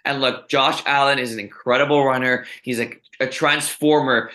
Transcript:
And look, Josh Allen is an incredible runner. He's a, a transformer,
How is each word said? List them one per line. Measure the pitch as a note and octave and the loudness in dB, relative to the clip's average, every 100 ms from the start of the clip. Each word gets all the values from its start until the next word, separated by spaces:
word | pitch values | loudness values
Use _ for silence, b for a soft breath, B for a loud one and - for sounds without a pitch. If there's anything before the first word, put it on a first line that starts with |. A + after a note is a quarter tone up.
And | - C#3 | -6 -2
look, | C3 B2+ - | -2 -2 -2
Josh | C#3+ C#3+ D#3+ - | 0 0 0 0
Allen | C#3 C#3 C3+ | 2 2 0
is | B2 | -2
an | A2+ | -6
incredible | G2+ - B2 B2+ C#3+ D3 | -10 -8 0 2 2 2
runner. | C3+ B2+ B2+ B2 B B | 2 2 0 -2 B B
He's | C3 A#2 | -6 -4
a, | A#2 - _ - | -6 -10 _ -6
a | C3 | -4
transformer, | - D3+ D3 C#3+ - D3+ D3+ C3+ A#2 A2+ | 0 0 0 -2 0 2 4 2 0 -2